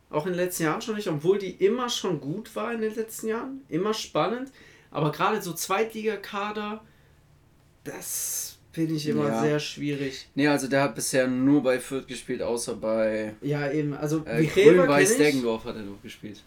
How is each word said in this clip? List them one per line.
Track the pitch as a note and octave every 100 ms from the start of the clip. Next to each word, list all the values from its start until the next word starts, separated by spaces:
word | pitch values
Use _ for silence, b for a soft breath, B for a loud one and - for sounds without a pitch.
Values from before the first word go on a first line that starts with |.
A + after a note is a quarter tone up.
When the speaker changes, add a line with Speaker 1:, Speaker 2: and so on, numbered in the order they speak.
| _
Speaker 1:
Auch | D3+ F#3
in |
den | F3
letzten | F3+ F3+
Jahren | D#3 G3
schon | A#3
nicht, | G#3 G#3
obwohl | D3 E3 G3+
die | F#3
immer | - F#3+ B3 A#3+
schon | - G3+ D3+
gut | C3+ G3 -
war | G#3+ A3+
in | A#3
den | A3
letzten | A3+ A3 - A3
Jahren. | A3 C4 C4+ -
Immer | D#3+ G#3+
spannend. | A3 - D3+ F3 B3 C4 B B B B
Aber | C#3+ D3+
gerade | D3 F#3+ G#3+
so | F3
Zweitligakader, | D#3+ - G3 A3 A3 G#3+ G3+ - G3+ G#3 G#3+ G#3 A3 - b b b b _ _ _ _ _
das | C#3 E3+ - - - - - - _
finde | E3 E3
ich | D#3 D3
immer | D3 C#3+
Speaker 2:
Ja. | A2+
Speaker 1:
sehr | D3+ D3+
schwierig. | D3 D3 C#3+ C#3 C#3 - -
Speaker 2:
Nee, | C#3 D3
also | C#3+ C3
der | C3+
hat | C#3
bisher | A2+ - C3 B2+
nur | B2+ C3 C#3+
bei | B2+ B2+
Fürth | - C3+ B2
gespielt, | A#2 - A#2+
außer | F2 A#2 B2+ G#2+
bei, | A2 A2+ A2 A2 G#2+ G#2+
Speaker 1:
Ja, | C#3 D3 C#3+
eben. | D#3 D3
Also | C3+ D3+ D#3+
Speaker 2:
äh, | D3+ D3
Speaker 1:
Micheva | D#3 F#3+ G#3+ F3+
Speaker 2:
Grün-Weiß | E3+ C#3+ -
Speaker 1:
kenn | A3+
ich. | D3+
Speaker 2:
Deggendorf | C3+ A#2 A2+
hat | A#2 A2
er |
noch | G2+ G2+
gespielt. | A2 - G#2+ G2